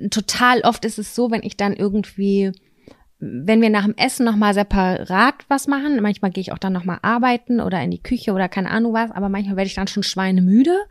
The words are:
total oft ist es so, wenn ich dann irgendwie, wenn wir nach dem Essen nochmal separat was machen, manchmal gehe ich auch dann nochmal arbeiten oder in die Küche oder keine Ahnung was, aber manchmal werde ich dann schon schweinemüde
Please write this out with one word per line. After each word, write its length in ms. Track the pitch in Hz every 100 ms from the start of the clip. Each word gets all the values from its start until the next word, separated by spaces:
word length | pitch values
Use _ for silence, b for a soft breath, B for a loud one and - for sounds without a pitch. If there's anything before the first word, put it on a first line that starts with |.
| 202
total 500 | 214 - - 247 247
oft 220 | - 226
ist 140 | 226 220
es 160 | 202
so, 160 | - 240
wenn 120 | 220
ich 140 | 202 -
dann 180 | 202
irgendwie, 800 | - 202 208 196 - 196 196 196 185 b b b b b -
wenn 420 | 156 120 170 226
wir 100 | 226
nach 140 | 208
dem 100 | 202 -
Essen 280 | 262 -
nochmal 300 | 233 208 208
separat 800 | 202 208 202 185 185 - 190 247 - -
was 180 | 277 -
machen, 340 | 277 294 269
manchmal 280 | 208 202 190
gehe 100 | 190
ich 120 | 180
auch 60 | -
dann 140 | 190
nochmal 260 | 185 180 -
arbeiten 580 | 208 233 254 240 - 240
oder 200 | 185 185
in 80 | 175
die 120 | 175
Küche 300 | - 247 -
oder 160 | 190 185
keine 220 | 196 185
Ahnung 220 | 220 233
was, 180 | 226 226
aber 180 | 190 196
manchmal 280 | 196 196 190
werde 120 | 190
ich 60 |
dann 140 | 190 190
schon 140 | 202
schweinemüde 720 | - 190 190 185 185 214 302 370 415